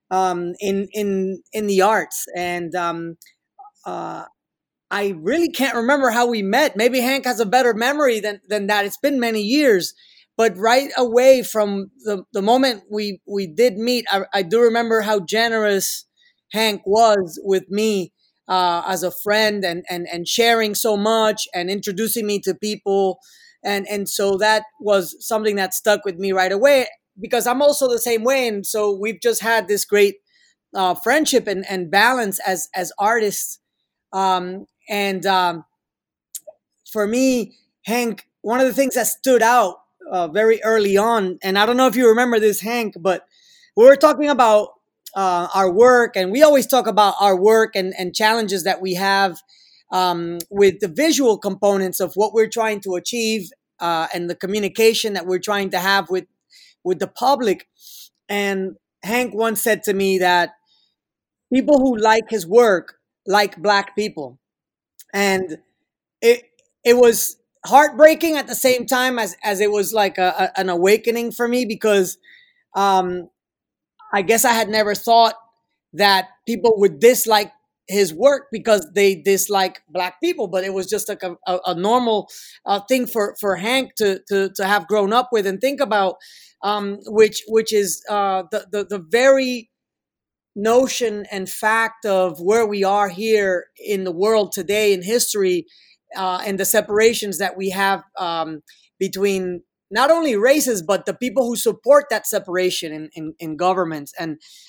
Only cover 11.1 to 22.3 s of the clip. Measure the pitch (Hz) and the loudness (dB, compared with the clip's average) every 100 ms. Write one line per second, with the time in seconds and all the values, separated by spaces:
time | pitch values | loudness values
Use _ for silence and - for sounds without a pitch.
11.1 | 233 262 262 208 220 208 196 196 _ 220 | 4 6 6 4 -2 -2 -4 -8 _ -8
12.1 | 202 - 202 202 254 269 214 - 208 208 | -8 -6 -4 2 2 2 -2 -8 -8 -6
13.1 | 190 - 202 185 156 247 190 233 247 - | -8 -8 -6 -4 0 0 0 -2 -2 -2
14.1 | 196 196 202 175 226 233 233 233 220 208 | -4 -2 -4 0 2 2 2 0 0 0
15.1 | 214 160 214 233 226 214 196 - - - | -2 -2 -2 0 0 0 0 -2 -8 -14
16.1 | _ _ _ _ 208 220 202 - 214 226 | _ _ _ _ -2 -2 -2 0 2 4
17.1 | 208 180 - 196 190 - 202 220 202 180 | 2 -2 -8 -4 -4 -2 -2 -2 -2 -4
18.1 | _ _ _ - 185 180 170 165 185 175 | _ _ _ -4 -2 0 -2 -4 -4 -4
19.1 | - 202 208 214 208 185 170 - 180 175 | -6 -2 0 0 0 -4 -6 -8 -10 -10
20.1 | 170 170 - 233 233 214 202 226 208 214 | -10 -4 0 2 2 0 -2 -2 0 0
21.1 | 226 214 214 - 185 175 202 196 190 220 | 2 0 -2 -6 -6 -6 -6 -6 -6 -4
22.1 | 240 208 | -4 -4